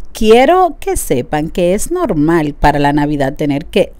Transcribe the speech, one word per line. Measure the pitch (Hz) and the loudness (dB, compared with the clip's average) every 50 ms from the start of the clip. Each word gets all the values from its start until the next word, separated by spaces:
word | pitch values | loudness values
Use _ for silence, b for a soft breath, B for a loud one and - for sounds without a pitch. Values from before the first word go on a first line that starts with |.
| - - | -14 -10
Quiero | - - 220 214 220 240 269 294 349 370 370 330 294 - | -4 0 4 6 6 6 6 4 4 2 2 0 -2 -4
que | - 392 359 | -6 -6 -6
sepan | - - - 151 123 - - 156 151 156 165 | -4 -2 -2 -2 -2 -2 -4 -4 -4 -4 -4
que | - 190 175 175 185 | -2 -2 0 0 0
es | - - - | -2 -2 -4
normal | 349 370 339 233 180 147 147 160 170 170 151 147 139 - | -4 -2 -2 -2 0 0 2 2 2 0 0 -2 -4 0
para | - 147 143 143 | 0 2 2 2
la | 143 143 | 0 0
Navidad | 143 147 147 147 151 143 135 139 147 | 2 0 0 0 -2 -2 -2 -2 -2
tener | - 156 147 139 143 - | -4 -2 -2 -2 -4 -4
que | - - 202 170 - - | -2 0 0 0 -2 -4